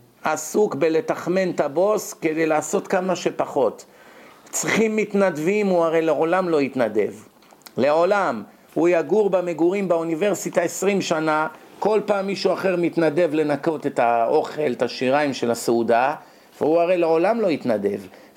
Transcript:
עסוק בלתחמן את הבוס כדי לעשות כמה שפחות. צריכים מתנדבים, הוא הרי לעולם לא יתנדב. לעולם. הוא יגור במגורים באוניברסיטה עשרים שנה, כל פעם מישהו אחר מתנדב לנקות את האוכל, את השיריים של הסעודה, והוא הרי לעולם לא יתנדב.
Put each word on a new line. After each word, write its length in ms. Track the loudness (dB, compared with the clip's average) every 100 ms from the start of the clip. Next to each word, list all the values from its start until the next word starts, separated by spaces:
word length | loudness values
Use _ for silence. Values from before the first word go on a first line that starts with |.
| _ _
עסוק 520 | -4 -4 -2 0 0 2
בלתחמן 760 | 0 2 -2 -4 -2 0 0
את 100 | 0
הבוס 540 | -2 0 0 0 -4
כדי 320 | -4 -2 0 0
לעשות 420 | 0 0 -4 0
כמה 280 | -2 0 -2
שפחות. 680 | -2 -2 -2 0 0 -2 -14 -20 -20 -20 -20 -20 -10
צריכים 460 | -6 -2 0 2 0
מתנדבים, 720 | 0 2 2 0 0 0 2
הוא 160 | 2
הרי 180 | 2 2
לעולם 480 | 2 0 2 0 2
לא 120 | 0
יתנדב. 520 | 0 0 0 0 -2 -4 -20 _ -20 -20 -12 -2
לעולם. 640 | 2 2 2 2 0 -4 -10 -18 -8
הוא 160 | 0 2
יגור 400 | 2 2 0 2
במגורים 580 | 0 -2 0 0 0 0
באוניברסיטה 720 | 0 -2 -2 -2 -2 -2 -2
עשרים 400 | -2 -2 0 0
שנה, 460 | 0 0 0 0 -2 -8 -20 -4
כל 200 | 0 0 0
פעם 220 | -2 -2
מישהו 260 | -2 -2
אחר 220 | 0 0 0
מתנדב 520 | 0 0 0 2 0
לנקות 520 | 0 0 0 -2 -4 -4
את 120 | 0
האוכל, 720 | 2 2 2 0 0 -4 -4
את 100 | -2
השיריים 520 | -4 -2 0 0 0
של 180 | -2 -2
הסעודה, 640 | -2 0 0 2 2 2 -2 -12 -20 -20 -4
והוא 200 | 0 2
הרי 160 | 2 2
לעולם 440 | 2 2 2 2
לא 60 | 0
יתנדב. 520 | -2 -2 -2 -2 -4 -10 -20 -20